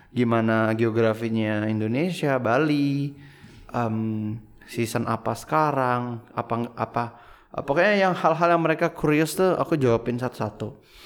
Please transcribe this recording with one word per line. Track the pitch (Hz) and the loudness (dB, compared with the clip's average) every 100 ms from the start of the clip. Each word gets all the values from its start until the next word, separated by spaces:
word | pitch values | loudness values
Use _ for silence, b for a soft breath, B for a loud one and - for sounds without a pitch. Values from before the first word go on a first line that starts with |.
| B | B
gimana | 120 117 113 113 113 110 | 0 2 2 2 2 2
geografinya | 110 117 117 113 110 117 110 107 107 110 | 2 0 2 2 0 -2 -2 0 0 0
Indonesia, | 107 110 123 180 175 147 131 | -2 0 0 -2 -2 -2 0
Bali, | 113 127 156 143 143 139 143 - B B B B - | 2 2 2 2 0 0 -4 -8 B B B B -8
em, | 120 117 110 110 110 107 113 - - - | -4 -2 -2 -4 -4 -6 -8 -12 -20 -10
season | - 113 120 113 | -6 -4 -2 -2
apa | 110 113 | -4 -4
sekarang, | 113 - 156 151 135 127 123 123 117 - | -6 -2 0 2 0 0 0 -4 -8 -8
apa, | - - 117 120 | -8 -4 -4 -4
apa, | - 117 120 117 B B B B - | -6 -4 -4 -6 B B B B -10
pokoknya | 139 151 202 202 | -2 2 2 4
yang | 190 | 2
hal-hal | 175 160 160 170 | 2 2 4 4
yang | 170 | 4
mereka | 160 156 170 | 2 0 -2
curious | - 151 151 160 | 0 2 2 2
tuh | 185 185 | 2 2
aku | 147 139 160 | 2 0 2
jawabin | 127 117 120 120 | 4 2 0 -4
satu-satu. | 123 - 110 - 107 - B B | -6 -4 -6 -6 -12 -12 B B